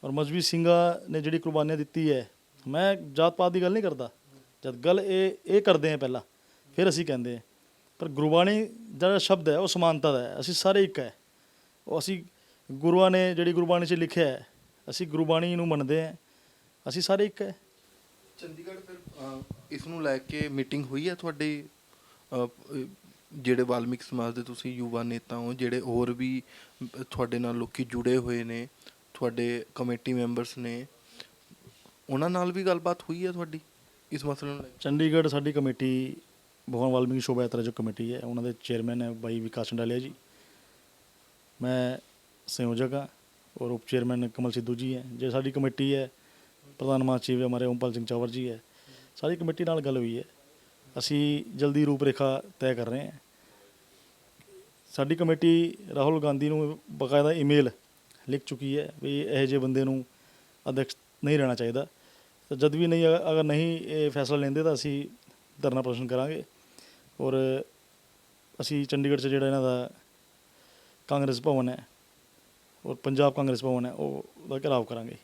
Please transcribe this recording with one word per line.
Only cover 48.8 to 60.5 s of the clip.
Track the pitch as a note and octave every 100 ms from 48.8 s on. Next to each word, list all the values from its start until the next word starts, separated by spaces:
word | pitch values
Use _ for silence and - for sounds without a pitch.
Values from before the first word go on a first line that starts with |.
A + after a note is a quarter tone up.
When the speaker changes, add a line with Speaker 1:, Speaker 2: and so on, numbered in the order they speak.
| - - - -
Speaker 1:
ਸਾਰੀ | D3+ E3
ਕਮੇਟੀ | E3+ D#3
ਨਾਲ | E3+ E3
ਗੱਲ | C#3 C3
ਹੋਈ | A#2 A#2
ਹੈ। | - _ _ _ _ _ C3+ C3
ਅਸੀਂ | - D3 D3 D3 - C3
ਜਲਦੀ | C#3+ C#3+ D3
ਰੂਪਰੇਖਾ | C#3+ C#3 C3 C3+ C3 G3+ -
ਤੈਅ | C3 A#2+
ਕਰ | A2+
ਰਹੇ | B2 -
ਹਾਂ। | D3 _ _ _ _ - _ _ _ _ _ _ _ - - - _ _
ਸਾਡੀ | - C#3 E3
ਕਮੇਟੀ | E3+ D#3 E3+ E3 E3+ - - C#3+
ਰਾਹੁਲ | C#3 D#3+
ਗਾਂਧੀ | D3 C#3 D3
ਨੂੰ | D3+ D3+ D#3 -
ਬਕਾਇਦਾ | D3 C3+ C#3+ D3
ਈਮੇਲ | E3 C#3+ D3 C3 - _ _ _ - -
ਲਿਖ | C#3 -
ਚੁੱਕੀ | C3 C#3 C#3
ਹੈ | - D3+
ਵੀ | C#3 C#3+
ਇਹੋ | C#3+ C#3 C3+
ਜਿਹੇ | C#3
ਬੰਦੇ | C3 C3
ਨੂੰ | C3+ C3+ B2+ _ _ _ _